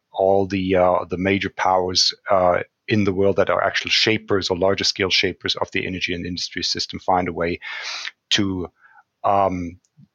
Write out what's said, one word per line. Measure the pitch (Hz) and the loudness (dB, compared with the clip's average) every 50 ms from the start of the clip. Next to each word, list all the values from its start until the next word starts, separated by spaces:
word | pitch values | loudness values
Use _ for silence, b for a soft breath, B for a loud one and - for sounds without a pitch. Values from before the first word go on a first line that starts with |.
| _ _ | _ _
all | - - 95 95 98 98 98 | -2 0 2 4 4 4 2
the, | 92 101 98 92 92 92 | 0 -2 -2 0 2 4
uh, | 92 90 92 90 87 - 85 | 4 4 4 4 2 0 -4
the | 92 87 | -4 -2
major | 92 98 98 98 101 95 | 0 0 0 0 0 -4
powers, | - - - 92 92 92 90 90 92 90 - - - - - - | -4 -2 0 2 2 2 0 0 0 0 0 0 -2 -4 -2 0
uh, | 104 92 90 90 90 90 - - _ _ _ - | 2 4 4 4 4 2 0 -6 _ _ _ -2
in | 110 107 101 | 0 2 2
the | 101 | 2
world | 92 92 98 98 95 | 2 2 2 2 2
that | 98 95 90 | 2 2 2
are | 90 - | 2 0
actual | 98 95 - - - - | 0 0 -2 -2 -4 -2
shapers | - - - 113 110 107 - - 104 95 87 - | 0 0 2 2 0 0 0 -2 -2 0 0 -2
or | 95 | -2
larger | 87 92 95 98 - - | 0 2 2 2 2 0
scale | - - - 98 92 | -2 0 0 0 0
shapers | - - - 92 87 - - 95 - | 0 0 0 0 -2 -4 -4 -4 -4
of | - - - | -4 -4 -6
the | - 95 92 | -4 -6 -4
energy | 92 92 90 - - | -4 -6 -6 -4 -4
and | 90 85 85 | -6 -6 -6
industry | 87 90 82 - - - 92 | -8 -8 -8 -8 -8 -8 -6
system | 82 - - - - - - - | -6 -6 -4 -6 -8 -8 -10 -6
find | - - 92 90 90 90 | -2 0 0 2 0 -2
a | |
way | 82 82 85 85 87 - B B B B B B B B B B B B _ - | -2 -2 -2 -2 -2 -4 B B B B B B B B B B B B _ -2
to, | - - 101 98 95 90 85 - b b b b b b b b _ _ | 0 0 0 0 -2 -4 -6 -8 b b b b b b b b _ _
um, | - 104 101 98 98 95 92 90 90 85 92 - _ _ _ _ - _ | 0 2 2 4 2 2 0 -2 -6 -8 -12 -14 _ _ _ _ -20 _